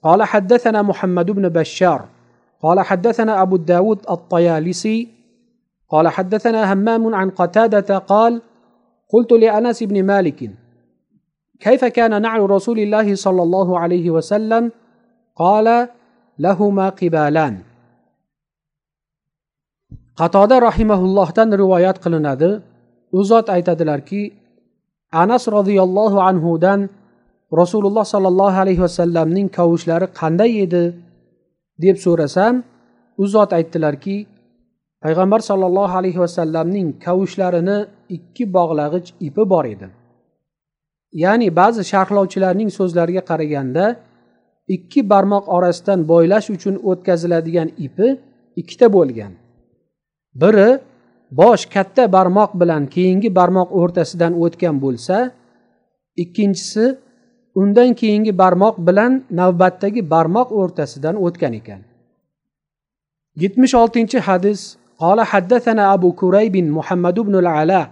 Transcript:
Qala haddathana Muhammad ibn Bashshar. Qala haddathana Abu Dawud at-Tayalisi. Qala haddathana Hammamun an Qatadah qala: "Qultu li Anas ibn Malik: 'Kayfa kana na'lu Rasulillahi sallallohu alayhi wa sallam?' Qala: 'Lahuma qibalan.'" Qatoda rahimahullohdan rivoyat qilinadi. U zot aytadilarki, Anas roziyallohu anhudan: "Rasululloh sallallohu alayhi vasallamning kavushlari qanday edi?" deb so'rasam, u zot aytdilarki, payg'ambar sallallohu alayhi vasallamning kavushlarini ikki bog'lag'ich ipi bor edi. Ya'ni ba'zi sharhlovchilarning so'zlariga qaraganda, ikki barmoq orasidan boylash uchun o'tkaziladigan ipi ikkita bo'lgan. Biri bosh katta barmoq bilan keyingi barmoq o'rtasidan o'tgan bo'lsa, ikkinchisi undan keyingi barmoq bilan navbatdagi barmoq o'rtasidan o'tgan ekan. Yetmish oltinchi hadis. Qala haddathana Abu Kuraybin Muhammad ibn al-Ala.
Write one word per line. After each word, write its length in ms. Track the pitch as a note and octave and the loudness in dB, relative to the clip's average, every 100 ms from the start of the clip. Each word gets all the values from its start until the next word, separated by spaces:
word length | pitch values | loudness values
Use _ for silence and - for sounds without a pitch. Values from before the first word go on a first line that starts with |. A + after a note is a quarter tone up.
Qala 220 | D#3+ F3+ G#3+ | 2 2 2
haddathana 560 | G#3+ F#3 A#3+ A#3+ A3 G#3 | 0 2 0 2 0 -2
Muhammad 360 | F#3 F#3 F3+ F3 | -2 -2 -2 -2
ibn 140 | G3+ F#3+ E3+ | -2 -2 -2
Bashshar. 440 | D#3 - F3+ C#3+ - _ _ _ _ _ | -4 0 0 0 -6 _ _ _ _ _
Qala 180 | D#3 F3 F#3 | 0 0 0
haddathana 440 | F#3+ G#3 A3+ A3 G#3 | -2 -2 -2 -2 0
Abu 120 | F#3+ F#3 D#3+ | 0 0 0
Dawud 280 | F3 G3+ G#3 - | 0 2 -2 -6
at-Tayalisi. 840 | F3 _ F3 E3+ D#3+ D#3+ F3 A3 A3 A#3 _ _ _ _ _ _ _ _ | -10 _ 0 0 0 -4 -6 -4 -4 -6 _ _ _ _ _ _ _ _
Qala 180 | D3+ E3 D3+ | 0 0 0
haddathana 440 | F#3 G#3 A#3 A3+ G3+ | -4 -2 -2 0 0
Hammamun 440 | G3 G#3 A3+ A3+ G#3+ | 0 0 0 -2 -2
an 60 | F#3+ F#3+ | -4 -2
Qatadah 440 | F3 F#3+ A3+ G#3 G3 G3 F#3 | -2 2 2 2 0 -4 0
qala: 300 | G3+ A#3 A#3 - _ _ _ _ _ _ | 2 2 0 -10 _ _ _ _ _ _
"Qultu 220 | G#3+ A#3 A3+ | 0 4 4
li 60 | A3 | 4
Anas 280 | G#3+ A#3+ A#3 | 2 -2 -4
ibn 160 | A3 G3 F#3+ | -4 -2 0
Malik: 280 | G3+ F3 C#3+ A#2+ F#2+ _ _ _ _ _ _ _ _ _ _ | 0 0 -4 -14 -16 _ _ _ _ _ _ _ _ _ _
'Kayfa 260 | G3+ B3+ B3 A#3+ | 0 2 2 0
kana 200 | A3+ G#3 A3 | 0 0 -2
na'lu 180 | A3 G3+ G3 | -2 0 0
Rasulillahi 640 | G3 A3+ G#3 G#3+ G#3 G3 G3 | 0 -4 -2 0 0 -2 -2
sallallohu 480 | F#3 E3+ F#3 F#3 F3+ | 0 0 0 0 -2
alayhi 300 | E3+ F3 E3+ E3 | -2 -2 0 -2
wa 80 | D#3+ | -2
sallam?' 400 | G#3 A3 A3+ A#3 - _ _ _ _ _ _ | -4 0 -2 -2 -8 _ _ _ _ _ _
Qala: 360 | E3+ G#3 A3 A#3 A#3+ _ _ _ _ _ | 0 2 2 2 -2 _ _ _ _ _
'Lahuma 480 | D#3 F#3 G#3 G3 F#3+ F#3+ | -2 0 0 0 -2 -2
qibalan.'" 560 | F3+ D#3+ D3+ D3+ D#3 G2 - _ _ _ _ _ _ _ _ _ _ _ _ _ _ _ _ _ _ _ _ _ _ - _ - | -2 0 0 0 -2 -4 -14 _ _ _ _ _ _ _ _ _ _ _ _ _ _ _ _ _ _ _ _ _ _ -20 _ -4
Qatoda 360 | E3 F#3 G#3 B3+ A#3 | 0 4 6 6 4
rahimahullohdan 840 | A3 A3 G3+ F#3 G3 F3+ F3 A3 G3+ | 0 0 2 2 0 0 2 2 2
rivoyat 360 | G3 F#3 F#3 F#3 | 2 2 2 0
qilinadi. 460 | - E3 D3 C3+ E3 G#3 - _ _ _ _ | -2 -2 -2 0 0 -2 -10 _ _ _ _
U 60 | F3+ G3 | -2 2
zot 180 | A3+ A3+ | 2 2
aytadilarki, 720 | F3+ F3 D#3+ D#3+ D3 - G3 G#3 - _ _ _ _ _ _ _ | -2 -2 -2 -2 -4 -6 -10 -10 -12 _ _ _ _ _ _ _
Anas 300 | D#3+ F3+ B3 B3 | 0 2 0 0
roziyallohu 680 | G#3 G3 G3+ F#3 F#3 A3 G3+ F#3+ | -2 0 2 2 2 0 2 2
anhudan: 500 | F#3+ D#3+ E3 F3 G3+ G3 _ _ _ _ _ _ | 0 0 0 2 0 -2 _ _ _ _ _ _
"Rasululloh 540 | D#3+ F3+ A3 G3+ G#3 G3+ | 0 0 0 -2 -2 -2
sallallohu 440 | G#3 F#3+ F#3 G3 F#3 | 0 0 2 2 2
alayhi 200 | F#3+ F3+ F3+ | 0 0 -2
vasallamning 600 | F3 F3 E3+ D#3+ F3+ G3 - | -2 -2 0 -2 -2 -4 0
kavushlari 500 | F3 E3+ E3+ E3 F#3+ - | 0 0 -2 -2 -4 -6
qanday 320 | D#3+ E3 A3+ A3+ | -4 0 0 0
edi?" 220 | F#3+ F3 E3+ F3 - _ _ _ _ _ _ _ | -2 0 -2 -6 -20 _ _ _ _ _ _ _
deb 140 | E3+ F#3 - | 0 2 0
so'rasam, 500 | E3+ D3 F#3 A3+ B3+ A#3+ _ _ _ _ - | 0 0 0 0 0 -6 _ _ _ _ -6
u 20 | G3 | 0
zot 180 | G#3+ G3+ F3 | 2 2 0
aytdilarki, 580 | E3 E3+ D#3 C#3+ G3 G3 G#3 _ _ _ _ _ _ _ | -2 -2 -4 -4 -8 -10 -10 _ _ _ _ _ _ _
payg'ambar 380 | D#3 D#3+ F#3+ G#3+ G#3+ | -4 0 2 0 0
sallallohu 440 | G3 F#3 F#3 G3 F#3 | -2 0 0 -2 -2
alayhi 200 | F#3 E3+ | -4 -2
vasallamning 640 | F3 F3 D#3+ E3 E3 G3 F3 C3+ - | -4 -2 -4 -4 -4 -4 -4 -6 -4
kavushlarini 720 | F#3 F#3+ F#3+ F#3 F3 F3 G3+ G#3 _ _ F3 | -2 -2 -4 -2 0 -2 -4 -6 _ _ -16
ikki 280 | - _ A#3 F#3 | -16 _ -2 0
bog'lag'ich 520 | E3+ D#3 D3 F3 F3+ _ D#3 | 0 -2 -4 -6 -8 _ -10
ipi 160 | D#3+ G#3+ | -4 0
bor 140 | F#3 C3 | 0 -2
edi. 140 | G2+ F#2+ _ _ _ _ _ _ _ _ _ _ _ _ F3 | -8 -18 _ _ _ _ _ _ _ _ _ _ _ _ -4
Ya'ni 240 | F3 A3 A3 E3 | 0 0 0 2
ba'zi 220 | G3 A3+ F#3 | 2 0 -2
sharhlovchilarning 800 | G3 F#3 G3+ F#3+ F#3+ F#3+ F#3 G#3+ F#3 | -2 0 0 -2 -2 -2 0 -4 -4
so'zlariga 460 | F#3 F3 E3 F3+ F3+ | -4 -2 -2 -4 -4
qaraganda, 560 | D#3+ D#3 D3 C3 C#3 G3+ A#3 _ _ _ _ _ _ _ F#3 | -6 -4 -4 -4 -2 -2 -4 _ _ _ _ _ _ _ -8
ikki 260 | - - G#3 | -4 -4 2
barmoq 340 | G3+ G3 G3+ G3 F3 | 2 2 -2 -2 0
orasidan 420 | F3+ F3 - G3 D#3 | 0 -2 -2 -2 2
boylash 360 | E3+ E3+ G3+ G#3 G3 | 2 4 2 -2 -8
uchun 200 | - G3 G#3 | -6 -4 -4
o'tkaziladigan 800 | F3+ F#3 F3 E3+ E3+ E3 E3+ D#3+ E3 C3+ | -4 -2 -2 0 -2 -2 -4 -4 -8 -12
ipi 220 | - A3 C4+ _ _ _ - | -2 -2 -2 _ _ _ -14
ikkita 260 | E3 - A#3+ G3+ | -14 2 4 4
bo'lgan. 380 | D3+ A2+ G2+ F2 _ _ _ _ _ _ _ _ _ B2+ | 2 -2 -14 -18 _ _ _ _ _ _ _ _ _ 0
Biri 280 | E3 G#3+ G3+ C4+ - _ _ _ _ | 2 4 4 2 -2 _ _ _ _
bosh 320 | C3 G3+ A3 - | 4 4 4 0
katta 300 | G3+ F#3+ - A#3+ F#3+ | -4 -2 0 2 4
barmoq 360 | F#3+ F#3+ G#3 G3 | 4 2 0 0
bilan 220 | F3 D#3+ C#3+ | 0 0 -2
keyingi 360 | - F#3 F#3 A3 F#3 | 0 0 2 0 2
barmoq 300 | F3+ F#3 F3+ F#3+ | 2 2 0 0
o'rtasidan 540 | F3 F3 D#3+ E3+ E3+ E3+ | 0 0 -4 -2 -2 0
o'tgan 320 | E3+ E3 F3 D3 | -2 -2 -4 -2
bo'lsa, 340 | C3+ A#2+ - F#3+ B3+ - _ _ _ _ _ _ _ - | -4 -6 -4 -2 -2 -8 _ _ _ _ _ _ _ -10
ikkinchisi 600 | F3 - G3+ F#3+ - G#3+ A#3 C4 _ _ _ _ _ - | -8 -2 -2 -2 -6 -2 -2 -2 _ _ _ _ _ -2
undan 280 | G3 G3+ B3 A#3 | 2 4 4 2
keyingi 320 | A3 G#3 A3 F#3 | 0 0 0 2
barmoq 340 | F#3 F3+ G3+ A3 E3+ | 2 4 2 0 0
bilan 240 | F#3+ A#3 C4 C4 E3 | 2 2 0 -2 -2
navbatdagi 640 | F#3 F3 F3+ F3+ G3 G#3+ E3+ | 0 2 0 0 -6 -4 -2
barmoq 360 | D#3+ D#3+ G3 B3 G#3+ | 0 0 0 -2 -2
o'rtasidan 560 | F3+ F3 D3 C#3+ D3 G3+ F3 | -4 -4 -8 -6 -6 -4 -4
o'tgan 280 | E3+ D3 A2+ | -4 -6 -6
ekan. 220 | A2 G2 F#2 _ _ _ _ _ _ _ _ _ _ _ _ _ _ - | -14 -20 -20 _ _ _ _ _ _ _ _ _ _ _ _ _ _ -6
Yetmish 300 | F#3 G3 B3+ B3 | -4 2 2 4
oltinchi 380 | A#3 A#3+ A#3 C4 G3 | 2 2 -2 -2 0
hadis. 320 | F#3 G3 G#3 - - _ _ | 0 0 -4 -8 -20 _ _
Qala 220 | E3 G#3 A3 | 0 2 2
haddathana 580 | G3+ F#3 A#3+ A#3+ A3 G3+ G3 | 0 2 0 0 0 2 2
Abu 140 | F3+ F3 | 2 0
Kuraybin 520 | F#3 F#3+ A3 F#3+ E3 D#3 | 0 2 2 0 -2 -2
Muhammad 380 | - F3+ F3 F3+ | -4 -2 -2 -2
ibn 160 | G#3+ G3 | 0 0
al-Ala. 400 | F3+ D#3 D#3 F#3 D3 | 0 0 0 0 -2